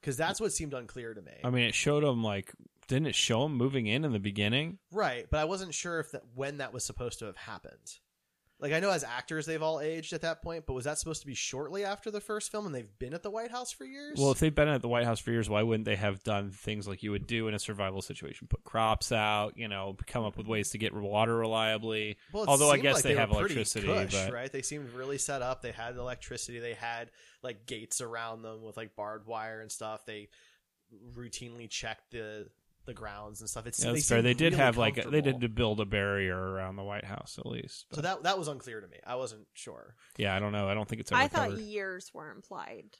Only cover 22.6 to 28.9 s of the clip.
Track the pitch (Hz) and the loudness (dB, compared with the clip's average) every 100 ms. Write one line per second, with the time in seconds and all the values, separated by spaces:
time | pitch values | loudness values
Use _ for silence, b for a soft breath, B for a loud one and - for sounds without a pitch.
22.6 | 147 139 139 135 139 120 110 104 101 131 | 8 8 6 4 6 4 6 4 2 0
23.6 | 107 113 101 214 98 98 95 120 135 135 | 0 0 2 2 2 2 0 -2 -6 -4
24.6 | 131 147 135 123 131 139 - 139 123 131 | -4 -6 -8 -8 -6 -2 -2 -2 -2 -2
25.6 | 120 110 117 123 123 120 - 120 - 120 | -6 -8 -8 -6 -6 -8 -8 -8 -8 -8
26.6 | 120 110 117 117 117 b b b 127 107 | -8 -6 -6 -6 -8 b b b -12 -12
27.6 | 120 117 113 - 120 117 117 113 113 110 | -10 -10 -6 -6 -6 -6 -6 -8 -10 -12
28.6 | 110 104 110 | -12 -12 -12